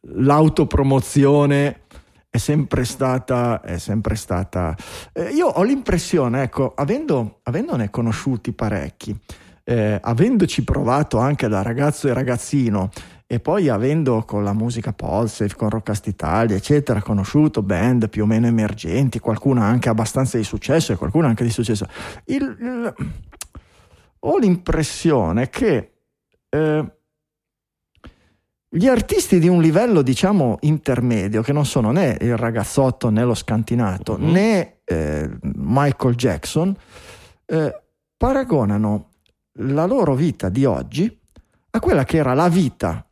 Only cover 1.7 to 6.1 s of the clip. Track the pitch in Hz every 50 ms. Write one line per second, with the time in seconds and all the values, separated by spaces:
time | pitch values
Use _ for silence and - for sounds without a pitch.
1.7 | - - _ _ - - _ _ _ _ _ _ - 117 - - 147 156 139 -
2.7 | - 127 127 123 - - 135 131 127 131 127 - 131 123 120 120 113 - - 92
3.7 | 87 85 - - 101 113 101 - 101 104 - - 92 87 92 - - 90 90 80
4.7 | 85 - - - - - - - _ - 170 - 269 302 359 285 - 160 185 233
5.7 | 277 269 247 - 190 170 - -